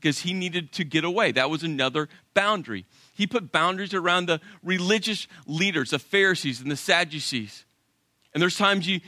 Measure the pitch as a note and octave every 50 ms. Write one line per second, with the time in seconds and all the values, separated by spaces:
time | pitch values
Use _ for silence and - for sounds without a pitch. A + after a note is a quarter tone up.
0 | - D#3 C#3 - - F3+ F#3 F#3+ F3+ F3+ E3 F3+ E3 C#3 - - F3+ C#3+ C#3 D#3+
1 | D#3 F3 F3+ G#3+ A3 D#3+ A2+ B2+ C3 C#3+ D#3 D3+ E3 E3 D#3 C3+ C3+ C3 B2+ D#3
2 | D3+ C#3+ - - _ _ - G3+ G3 G#3 G#3+ G3 C#3+ A#2 A2 F#2+ F2+ _ _ _
3 | - _ _ - G#3 F#3+ - A#3+ F#3 C#3+ - E3 D#3+ F3 F#3 F#3 G3+ F#3+ G3 F#3+
4 | E3+ F3 F3 F3+ F3+ F3 E3 D#3 - - - - - - - - F3+ F3+ G#3+ A3
5 | - A3+ G#3+ - - - - - - - D3 D#3+ F#3+ G3+ F3+ D#3 C3 A#2 D#3 C#3
6 | - - - G3+ G3 F#3+ F#3 - - C#3+ B2 A#2 B2+ C#3 D3 C3+ - - F3+ E3+
7 | F3 D#3 D3 D3+ - - C#3 B2 A2 G#2 - - - _ _ _ _ _ _ _
8 | _ _ _ _ _ _ - D3 E3+ F3+ E3+ - G#3 G3 G3+ G3 E3 F3+ F#3+ F3
9 | -